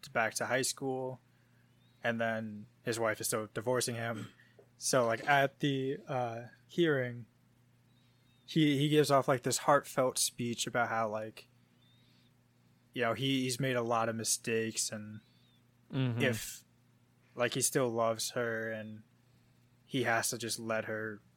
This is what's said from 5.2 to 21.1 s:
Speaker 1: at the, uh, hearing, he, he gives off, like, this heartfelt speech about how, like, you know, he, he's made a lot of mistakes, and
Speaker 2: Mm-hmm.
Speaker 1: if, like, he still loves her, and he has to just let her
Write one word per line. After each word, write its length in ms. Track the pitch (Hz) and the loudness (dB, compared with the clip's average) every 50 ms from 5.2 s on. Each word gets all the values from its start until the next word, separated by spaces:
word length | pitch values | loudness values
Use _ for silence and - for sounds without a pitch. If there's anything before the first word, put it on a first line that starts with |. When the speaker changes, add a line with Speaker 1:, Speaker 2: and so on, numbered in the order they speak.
| - - | 2 4
Speaker 1:
at 320 | 147 139 139 139 - _ | 4 6 6 4 0 _
the, 360 | - 147 139 135 131 135 139 - - - | -2 0 0 0 0 -2 -4 -4 -6 -6
uh, 300 | 147 127 123 117 117 117 120 120 - - _ _ | -4 -2 -2 -2 -4 -8 -12 -14 -18 -20 _ _
hearing, 580 | - - 170 165 147 135 127 123 120 120 117 _ _ _ _ _ _ _ _ _ _ _ _ _ _ _ _ _ _ _ _ _ _ _ _ | 0 2 2 4 4 2 0 -2 -4 -10 -14 _ _ _ _ _ _ _ _ _ _ _ _ _ _ _ _ _ _ _ _ _ _ _ _
he, 320 | - - 170 156 147 143 135 | -2 2 4 4 4 4 4
he 120 | 143 151 | 2 4
gives 200 | 147 151 147 135 | 6 4 6 6
off, 160 | 143 135 127 - | 6 4 6 4
like, 160 | 139 127 - | 2 2 2
this 140 | 135 120 - | 0 -2 0
heartfelt 580 | - - 147 139 - - - - 131 131 - - | 4 6 6 6 4 2 0 0 2 2 2 0
speech 480 | - - - - 123 120 117 - - - | -2 -2 -2 -4 -4 -4 -4 -4 -4 -4
about 220 | 117 123 120 113 | 0 0 0 0
how, 200 | 113 113 113 110 | 0 -2 -2 -2
like, 380 | 104 110 107 110 107 - - _ _ _ _ _ _ _ _ _ _ _ _ _ _ _ _ _ _ _ _ _ _ _ _ _ _ _ _ _ _ | -2 -4 -6 -8 -10 -16 -20 _ _ _ _ _ _ _ _ _ _ _ _ _ _ _ _ _ _ _ _ _ _ _ _ _ _ _ _ _ _
you 80 | 127 | 0
know, 120 | 120 117 113 | 0 0 0
he, 280 | 107 131 135 135 135 127 | 0 0 0 0 2 0
he's 160 | 127 123 120 | 0 -2 0
made 160 | 135 131 127 | 0 0 0
a 60 | 123 | 0
lot 280 | 117 113 120 113 113 113 | 0 2 2 2 2 0
of 60 | 113 | 0
mistakes, 760 | 113 110 - - - - - 117 113 113 113 110 - - - | -2 -2 -2 -2 -2 -2 0 0 0 0 0 -2 -2 -4 -4
and 300 | - 107 107 107 107 110 - _ _ _ _ _ _ _ _ _ _ _ _ _ - | -4 -8 -10 -12 -14 -14 -16 _ _ _ _ _ _ _ _ _ _ _ _ _ -4
Speaker 2:
Mm-hmm. 280 | 139 131 127 117 117 | -2 0 0 0 0
Speaker 1:
if, 420 | 131 131 117 107 - - - - - _ _ _ _ _ _ _ _ _ _ _ _ _ _ | 0 0 0 -2 -6 -10 -12 -14 -18 _ _ _ _ _ _ _ _ _ _ _ _ _ _
like, 180 | - 120 120 - | -2 -2 0 0
he 80 | 139 | 0
still 280 | 120 - - 147 131 123 | -2 0 2 2 0 2
loves 420 | 113 117 113 113 113 110 - - | 2 2 2 2 2 0 -4 -6
her, 400 | - 127 120 117 113 110 113 113 | -4 -4 -2 -2 -2 -4 -4 -6
and 280 | 110 107 107 110 107 107 110 _ _ _ _ _ _ _ _ _ _ _ _ _ _ _ _ | -6 -8 -8 -12 -14 -16 -18 _ _ _ _ _ _ _ _ _ _ _ _ _ _ _ _
he 180 | _ - 135 120 | _ -4 -2 0
has 260 | 117 117 113 107 - | 2 2 2 2 0
to 60 | - 117 | -4 -4
just 220 | 117 113 104 - | -6 -6 -6 -6
let 260 | 117 113 110 110 107 | -4 -4 -2 -2 -2
her 360 | 110 110 107 110 110 | -4 -6 -6 -6 -8